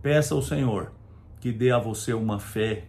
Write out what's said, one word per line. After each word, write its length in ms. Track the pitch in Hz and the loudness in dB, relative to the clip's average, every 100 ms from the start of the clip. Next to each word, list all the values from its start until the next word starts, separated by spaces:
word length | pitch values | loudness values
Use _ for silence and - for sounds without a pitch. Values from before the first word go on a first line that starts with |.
Peça 360 | 139 151 147 147 | 2 2 4 0
ao 60 | |
Senhor 500 | 131 147 127 95 - - - - - - | 0 0 0 0 -4 -14 -20 -20 -20 -8
que 100 | 127 | -6
dê 220 | 110 127 | 2 4
a 80 | 120 | 4
você 340 | 113 107 - | 0 -6 -2
uma 240 | 113 110 101 | -2 0 -2
fé 460 | - 110 110 104 | -4 -2 -2 -2